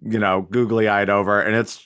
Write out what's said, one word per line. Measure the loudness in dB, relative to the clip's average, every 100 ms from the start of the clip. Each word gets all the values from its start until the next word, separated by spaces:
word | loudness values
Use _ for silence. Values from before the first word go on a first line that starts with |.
you | -6 -2
know, | 0 0 -2
googly-eyed | -2 0 0 2 2 2
over, | 0 2 0
and | 2 -2
it's, | -2 -10